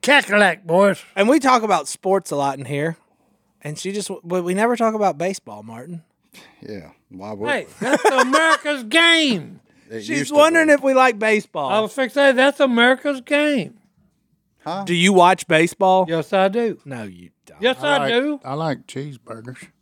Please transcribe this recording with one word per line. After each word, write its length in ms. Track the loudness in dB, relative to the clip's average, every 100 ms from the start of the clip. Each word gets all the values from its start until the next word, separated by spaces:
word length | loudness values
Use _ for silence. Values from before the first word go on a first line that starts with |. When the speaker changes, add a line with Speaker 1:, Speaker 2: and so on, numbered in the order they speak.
Speaker 1:
Cackalack, 640 | 4 2 4 2 2 0 0
boys. 360 | 2 2 0 -8 -2
Speaker 2:
And 140 | 2
we 100 | 4
talk 240 | 4 2
about 240 | 2 -2 -2
sports 440 | -8 -2 -2 -2
a 40 | -4
lot 240 | -4 -4
in 60 | -8
here. 320 | -6 -6 -8 _ _ _ _ _ _
And 180 | -14 -10
she 120 | -8
just, 200 | -8 -10 -12
but 200 | -6 -6
we 100 | -4
never 220 | -2 -2 0
talk 180 | -2
about 240 | 0 -2 -2
baseball, 460 | -6 -6 -14 -18
Martin. 400 | -16 -16 -16 -18 _ _ _ -20 -20 _
Speaker 3:
Yeah, 300 | -16 -16 -16 _ _
why 220 | -16 -14
would 160 | -8 -6
Speaker 1:
Hey, 160 | -6 -8
Speaker 3:
we? 220 | -10 -2
Speaker 1:
that's 160 | 0 2
America's 800 | 0 2 2 2 0 -2 -8
game. 760 | -2 2 4 4 2 -2 -6 -20 _ _ _
Speaker 3:
It 120 | -14
Speaker 2:
She's 80 | -6
Speaker 3:
used 200 | -4 0
to 40 | 4
Speaker 2:
wondering 320 | 4 4 4
Speaker 3:
be. 60 |
Speaker 2:
if 100 | 4
we 100 | 4
like 240 | 4 2 2
baseball. 520 | 0 0 -2 -8 -2
Speaker 1:
I 100 | -2
was 140 | -2
fixing 280 | -4 -4 2
to 80 | 2
say, 20 |
that's 260 | 4 2 2
America's 600 | 0 4 4 2 -2 -6
game. 580 | -2 0 0 -2 -4 -12 _ _ _ _ _ _ _ _
Speaker 3:
Huh? 200 | -10 -8
Speaker 2:
Do 100 | -4
you 200 | 0 4
watch 340 | 6 4 4 2
baseball? 580 | 2 2 2 2 2 2
Speaker 1:
Yes, 240 | -4 -2
I 160 | 0 0
do. 280 | 0 -4 -6
Speaker 2:
No, 200 | -12 -12
you 260 | -12 -16 -20 _ _
don't. 160 | -4
Speaker 1:
Yes, 200 | -4 -2
Speaker 4:
I 140 | -2 0
Speaker 1:
I 20 |
Speaker 4:
like, 120 | 0
Speaker 1:
do. 260 | -2 -2 -6
Speaker 4:
I 100 | -8
like 320 | -6 -6 -6 -10
cheeseburgers. 800 | -12 -12 -16 -18 -18 -16 -20 -20 _